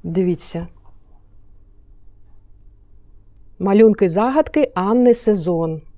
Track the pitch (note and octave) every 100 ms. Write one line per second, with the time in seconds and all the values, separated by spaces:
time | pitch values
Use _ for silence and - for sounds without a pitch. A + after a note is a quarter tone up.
0 | E3+ E3 F3+ E3+ - E3+ E3+ - - -
1 | - - - - - - - - - -
2 | - - - - - - - - - -
3 | - - - - - - F#3+ G3+ A3 G#3+
4 | F#3+ E3+ A#3 C#4 D4+ D4+ D4 - G3+ A#3+
5 | B3 A#3+ - G#3 D#3+ E3+ E3 D#3+ -